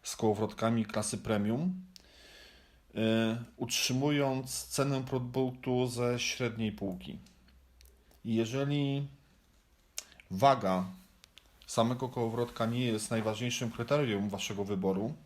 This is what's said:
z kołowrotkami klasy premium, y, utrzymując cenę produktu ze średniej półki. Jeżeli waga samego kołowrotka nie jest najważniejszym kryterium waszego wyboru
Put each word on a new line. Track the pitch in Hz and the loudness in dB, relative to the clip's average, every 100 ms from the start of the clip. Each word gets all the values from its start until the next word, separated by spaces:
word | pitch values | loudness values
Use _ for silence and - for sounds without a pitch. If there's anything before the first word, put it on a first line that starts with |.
z | - - | -10 0
kołowrotkami | 110 104 107 - 113 117 107 | 2 2 0 0 2 2 0
klasy | 107 104 113 | -2 -2 -4
premium, | 117 107 104 117 180 185 - - - - - - - - - - - - | 0 0 2 2 0 -2 -10 -20 -20 -20 -20 -20 -20 -20 -20 -20 -10 0
y, | 110 113 113 117 117 - | 2 4 2 -2 -8 -8
utrzymując | 117 - - 131 147 147 135 131 131 - - | -4 -2 0 2 2 2 2 0 -4 -8 -4
cenę | - 139 135 | 0 0 0
produktu | 131 131 123 127 131 127 - 127 127 | 0 -2 -2 0 0 -2 0 2 2
ze | 113 120 120 | 0 0 0
średniej | - - 120 110 110 | -2 -2 -4 0 -4
półki. | - 98 92 - - - - - - - - - - - - 113 | -2 -6 -6 -10 -14 -16 -20 -20 -20 -20 -20 -20 -20 -20 -12 0
Jeżeli | 113 113 135 139 147 139 139 139 - _ _ _ _ _ _ _ - - - - | 0 2 0 0 2 2 0 -4 -10 _ _ _ _ _ _ _ -16 -14 -20 -10
waga | 92 135 127 98 92 92 - - - - - _ - - | 4 6 6 4 2 0 -10 -20 -20 -20 -20 _ -20 -4
samego | - 113 123 131 | 2 2 2 -2
kołowrotka | 123 113 113 120 - 113 | -2 0 0 -2 -2 -2
nie | 120 123 | 0 0
jest | 110 - | 0 0
najważniejszym | 113 107 107 123 - 117 | 0 0 -2 -2 -2 -4
kryterium | - 117 143 135 101 104 | -4 0 2 2 0 -2
waszego | 101 - 101 | -4 -6 -4
wyboru | 98 98 95 95 113 156 | -2 0 2 0 -2 -6